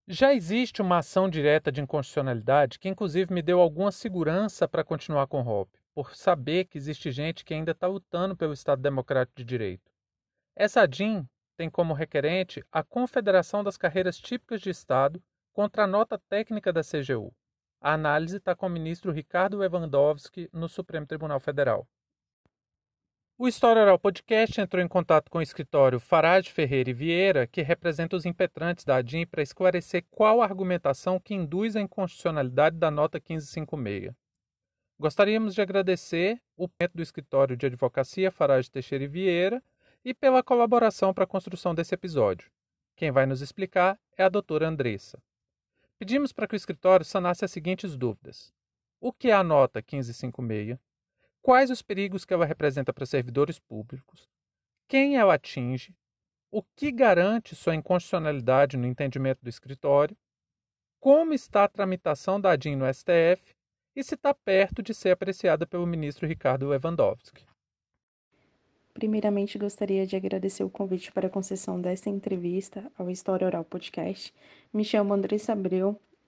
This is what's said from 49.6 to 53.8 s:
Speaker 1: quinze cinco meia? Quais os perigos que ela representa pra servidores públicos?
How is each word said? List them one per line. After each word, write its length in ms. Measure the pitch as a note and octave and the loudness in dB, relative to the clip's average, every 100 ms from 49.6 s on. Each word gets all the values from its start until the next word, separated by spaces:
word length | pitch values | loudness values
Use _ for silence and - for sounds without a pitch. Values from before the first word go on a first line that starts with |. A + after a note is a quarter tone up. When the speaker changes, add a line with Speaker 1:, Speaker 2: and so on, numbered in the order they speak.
| C3 A2+ | 4 0
Speaker 1:
quinze 320 | - C#3+ A#2+ | -8 -8 -8
cinco 280 | A#2 B2+ A#2+ | -8 -10 -8
meia? 380 | A#2+ G#2+ G#2 B2 _ _ _ _ _ _ | -6 -6 -6 -10 _ _ _ _ _ _
Quais 280 | - B3+ C4+ | 4 4 4
os 140 | B3+ | 0
perigos 420 | - G3 G3 F#3+ - | -8 -6 -6 -6 -4
que 80 | |
ela 100 | F3+ | 0
representa 480 | D#3+ D#3+ D3 C#3 C3+ | 0 0 -2 -2 -4
pra 140 | - B2+ | -6 -4
servidores 540 | C#3 B2 A#2+ D3+ E3 | -4 -2 -2 -2 -2
públicos? 680 | - A2 | -12 -14